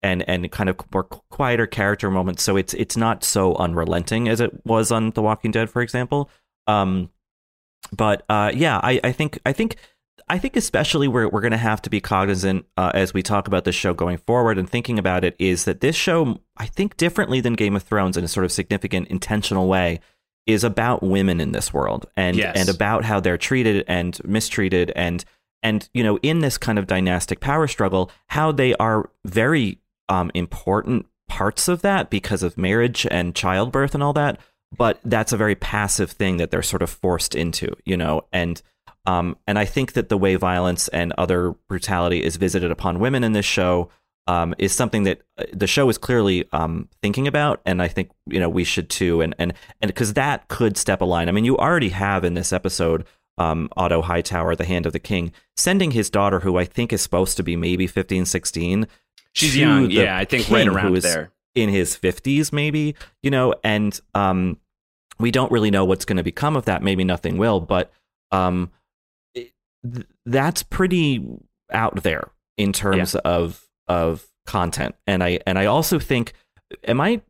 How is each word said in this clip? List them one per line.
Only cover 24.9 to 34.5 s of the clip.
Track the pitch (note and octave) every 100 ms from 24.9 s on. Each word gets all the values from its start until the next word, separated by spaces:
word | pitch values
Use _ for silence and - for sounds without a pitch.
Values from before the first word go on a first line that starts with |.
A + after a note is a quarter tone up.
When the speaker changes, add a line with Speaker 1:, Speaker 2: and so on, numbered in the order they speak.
| -
Speaker 1:
and, | F2 F2 - _ _ _
and, | A2+ G#2+ -
you | B2
know, | A2 G#2
in | C#3 E3
this | D3+ -
kind | - G#2+
of | F#2+
dynastic | F#2 F#2 F2+ - F#2
power | - D3 D3+
struggle, | - G2 F#2 F2+ - _
how | C#3 D#3
they | C#3+ B2+ -
are | A2+ A2 - _
very, | G2+ F#2 A#2 D#3+ A2 - _ _ -
um, | F#2+ F2+
important | - E2+ - - G2+ - A#2+ - _ _
parts | - F#2+ - -
of | F3
that | G3 G3 -
because | G2+ - F#2
of | F2+ -
marriage | F#2+ G#2+ A#2+ A#2+ -
and | F2 F2 E2+
childbirth | F#2+ F#2 A#2 C3+ C#3
and | C#3
all | C#3+
that. | D3 D3 - _